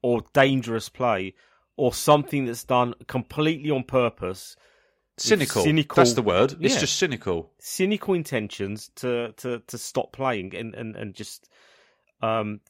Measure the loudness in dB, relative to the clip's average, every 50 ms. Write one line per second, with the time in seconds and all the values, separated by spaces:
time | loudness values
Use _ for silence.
0 | 0 0 0 0 0 _ 4 6 6 6 4 2 -2 -2 -4 -6 -6 -8 -6 -2
1 | 0 0 0 0 -2 -6 -10 _ _ _ _ _ _ _ _ 0 0 0 0 2
2 | 4 6 6 6 4 0 -4 -4 -2 -4 -6 -6 -2 0 2 2 2 0 -4 -10
3 | -10 -6 -6 -6 -6 -6 -4 -2 0 0 -2 -2 -2 -2 -2 -2 -2 0 0 2
4 | 2 0 -2 -4 -8 -8 -8 -8 -14 -20 -20 _ _ _ _ _ _ _ _ _
5 | _ _ _ -2 2 2 4 4 2 2 2 2 4 4 4 2 2 2 4 6
6 | 6 6 4 2 2 2 4 4 4 2 2 0 0 2 2 2 0 0 0 0
7 | -2 -2 -2 -4 -4 -4 -4 -4 -4 -10 _ _ -14 -8 -4 -2 0 0 0 -2
8 | -2 -2 -2 -2 -2 -2 -4 -4 -4 -6 -8 -8 -6 -6 -6 -8 -12 -16 -14 -8
9 | -4 -4 -2 -2 -4 -6 -10 -10 -8 -6 -6 -8 -10 -12 -14 -12 -10 -6 -4 -4
10 | -4 -4 -6 -4 -2 -2 -2 -2 -4 -8 -8 -10 -10 -10 -10 -12 -12 -12 -10 -10
11 | -12 -12 -10 -12 -14 -14 -16 -20 _ _ _ _ _ _ _ _ _ _ _ _
12 | _ _ _ -4 -2 -2 0 0 -2 -4 -8 -10 _